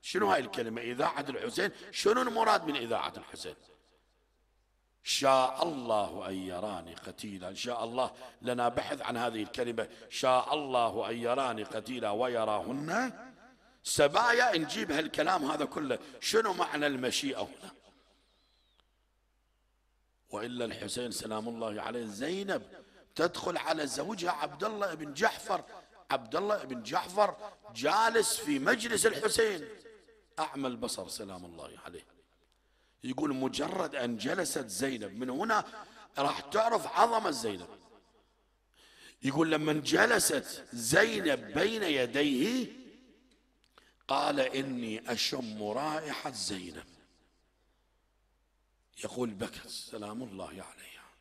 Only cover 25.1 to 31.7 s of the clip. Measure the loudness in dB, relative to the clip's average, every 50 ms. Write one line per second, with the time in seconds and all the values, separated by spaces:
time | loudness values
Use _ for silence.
25.1 | -2 2 2 2 2 2 -4 -2 -2 -2 -2 -8 -18 -20 -20 _ _ -20 -4 _
26.1 | -2 -2 -2 0 -2 0 2 2 0 0 0 -6 -8 -8 -8 -2 -2 -2 -2 0
27.1 | 4 6 6 6 4 -2 -10 -14 -14 -16 _ -16 -10 0 2 4 4 6 6 6
28.1 | 6 4 4 4 2 0 0 0 0 2 4 4 4 4 2 0 0 4 4 4
29.1 | 4 4 0 2 4 4 4 4 4 -2 -6 -10 -14 -16 -18 -20 -20 -20 -20 -20
30.1 | -20 _ _ _ _ -4 -4 -4 -4 -4 -4 -4 -4 -4 -4 -6 -4 -6 -6 -8
31.1 | -8 -10 -10 -10 -10 -12 -14 -14 -14 -14 -16 -16